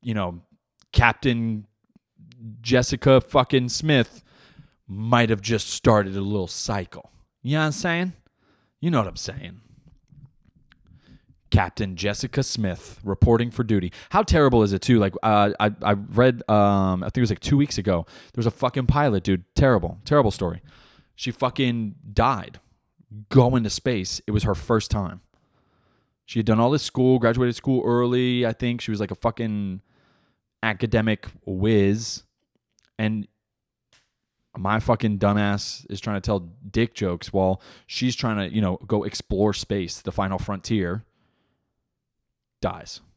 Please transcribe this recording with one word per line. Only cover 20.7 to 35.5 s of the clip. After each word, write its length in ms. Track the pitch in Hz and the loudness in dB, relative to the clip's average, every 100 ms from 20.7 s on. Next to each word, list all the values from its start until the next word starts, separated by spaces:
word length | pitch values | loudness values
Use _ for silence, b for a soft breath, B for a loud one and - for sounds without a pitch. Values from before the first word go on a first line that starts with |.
| b b b b b | b b b b b
She 160 | - | -10
fucking 640 | 117 127 - 131 117 110 98 - | -4 -4 -2 -2 -2 -6 -10 -6
died 480 | 101 117 120 - - _ _ _ _ _ 107 104 | 0 0 0 -6 -18 _ _ _ _ _ -20 2
going 340 | 135 123 127 | 4 4 4
to 60 | 110 | -2
space. 500 | - - 117 92 - - | -4 -2 -2 -4 -8 -4
It 40 | |
was 120 | 104 | -2
her 100 | - | 0
first 380 | 95 - 113 - | -2 0 0 2
time. 300 | 107 92 - _ _ _ _ _ _ _ _ _ _ _ | -2 -2 -8 _ _ _ _ _ _ _ _ _ _ _
She 140 | 117 | -4
had 60 | 107 | 2
done 140 | 110 | 4
all 100 | 120 | 4
this 140 | 147 | 2
school, 360 | - - 127 131 | -2 0 4 4
graduated 360 | 120 120 123 117 | 4 2 0 -2
school 280 | - 131 - | 0 0 2
early, 600 | 120 123 123 127 123 117 | 2 2 2 0 0 -2
I 60 | |
think. 300 | 113 123 120 | -2 -4 -4
She 100 | - | -4
was, 80 | 107 | -4
like, 120 | 104 | -4
a 40 | 92 | -4
fucking 640 | 117 107 113 104 101 92 _ _ _ _ _ _ _ _ | -4 -4 -4 -4 -6 -8 _ _ _ _ _ _ _ _
academic 680 | 113 101 113 113 110 107 - - - | -6 -2 0 0 0 -2 -4 -16 -10
whiz. 800 | 95 104 110 98 107 113 - _ _ _ _ _ _ _ _ | -2 2 4 4 2 -4 -12 _ _ _ _ _ _ _ _
And 300 | 107 110 101 _ _ _ _ _ _ _ _ _ _ _ _ - | -2 -2 -8 _ _ _ _ _ _ _ _ _ _ _ _ -8
my 240 | 95 107 | -2 -2
fucking 380 | 107 120 113 104 | 0 0 0 0
dumbass 720 | 101 104 104 | 2 2 0